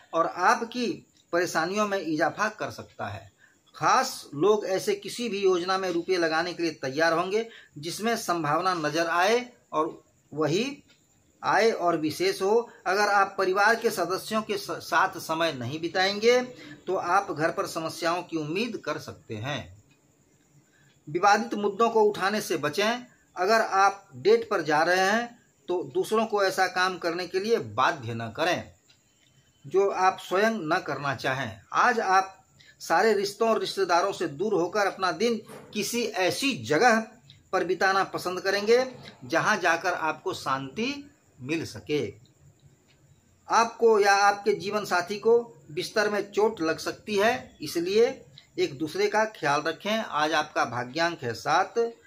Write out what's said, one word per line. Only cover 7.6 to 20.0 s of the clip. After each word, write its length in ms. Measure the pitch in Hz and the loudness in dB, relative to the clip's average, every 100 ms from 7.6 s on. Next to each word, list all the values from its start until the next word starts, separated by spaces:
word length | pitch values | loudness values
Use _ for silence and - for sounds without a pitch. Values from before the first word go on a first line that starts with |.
| - 147 | -20 -14
जिसमें 400 | 160 165 220 220 | -12 -6 -2 -2
संभावना 560 | - 170 147 156 185 | -2 -2 0 0 0
नजर 340 | 180 151 156 170 | -2 -2 -2 0
आए 460 | 170 190 233 247 - _ | 2 4 2 -2 -16 _
और 320 | 156 160 - _ _ _ | -2 -2 -6 _ _ _
वही 500 | 143 151 175 262 285 _ _ _ _ _ _ | -2 0 0 -2 -6 _ _ _ _ _ _
आए 280 | 139 170 226 | 0 2 2
और 260 | 208 175 165 | 2 0 2
विशेष 440 | 156 151 185 196 | -2 0 -2 0
हो। 300 | 190 226 226 - 180 | 2 2 0 -6 -2
अगर 220 | 190 208 | 0 4
आप 280 | 202 196 - | 4 2 2
परिवार 380 | 190 190 202 220 | 0 4 4 4
के 140 | 226 | 0
सदस्यों 520 | 208 170 185 - 214 | 0 -2 -2 -2 -4
के 160 | 214 202 | -2 -6
स-, 140 | - | -6
साथ 480 | 143 - 165 185 175 | -10 0 2 2 -2
समय 340 | - 160 165 | -6 -2 -2
नहीं 280 | 131 120 156 | -2 -6 -6
बिताएंगे, 600 | 165 185 190 202 226 247 247 - - - - | -4 0 0 2 4 4 0 -12 -18 -14 -4
तो 80 | 185 | -4
आप 360 | 165 190 196 | 0 0 0
घर 200 | 147 165 | -2 -2
पर 160 | 185 175 | -2 -6
समस्याओं 560 | 170 160 - 165 175 | -6 -8 -4 -2 -2
की 140 | 170 160 | -4 -6
उम्मीद 400 | 151 180 240 202 - | -4 -4 -4 -6 -6
कर 120 | 151 | -8
सकते 380 | 147 - - 110 | -10 -16 -12 -8
हैं। 480 | 127 135 90 - _ _ | -6 -8 -10 -20 _ _